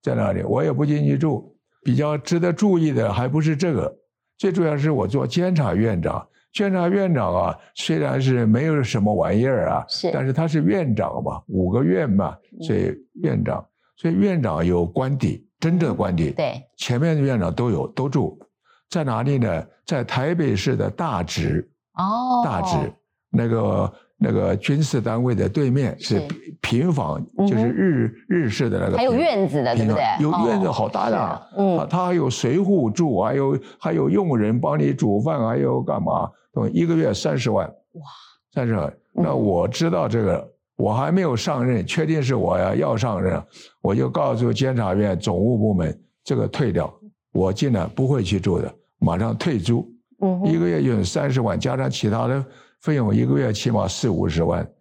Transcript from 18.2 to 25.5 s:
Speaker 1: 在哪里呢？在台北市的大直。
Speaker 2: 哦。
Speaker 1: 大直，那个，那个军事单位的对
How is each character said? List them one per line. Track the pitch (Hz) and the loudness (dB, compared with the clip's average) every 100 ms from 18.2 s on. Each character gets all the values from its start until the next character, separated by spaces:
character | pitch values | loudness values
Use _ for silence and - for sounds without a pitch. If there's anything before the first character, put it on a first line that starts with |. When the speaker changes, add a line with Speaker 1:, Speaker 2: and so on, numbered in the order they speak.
| 107 - - _ _ _ _ | -2 -6 -20 _ _ _ _
Speaker 1:
在 | 175 | -4
哪 | 139 110 | -2 -2
里 | 131 139 | 0 0
呢？ | 110 82 73 _ - | 0 -2 -6 _ -4
在 | 147 | -4
台 | 123 - 139 | -2 -2 -2
北 | 175 143 101 | 0 0 0
市 | 139 | 0
的 | 117 98 | 0 -2
大 | - 165 101 | -2 -4 -4
直。 | 85 - 151 151 - _ _ | -4 -2 -2 -2 -4 _ _
Speaker 2:
哦。 | - 185 226 254 247 | -6 -4 -2 0 0
Speaker 1:
大 | 240 196 | 0 -2
直， | 190 165 - - _ _ _ | -2 -2 -2 -8 _ _ _
那 | - 117 | 0 0
个， | 113 104 98 98 - _ _ | 0 0 0 -2 -6 _ _
那 | 208 | 0
个 | 104 95 95 | 0 0 -2
军 | - 143 | 0 0
事 | 151 139 | 0 -2
单 | 110 113 | -2 -2
位 | 123 | 0
的 | 104 | 0
对 | 101 | 0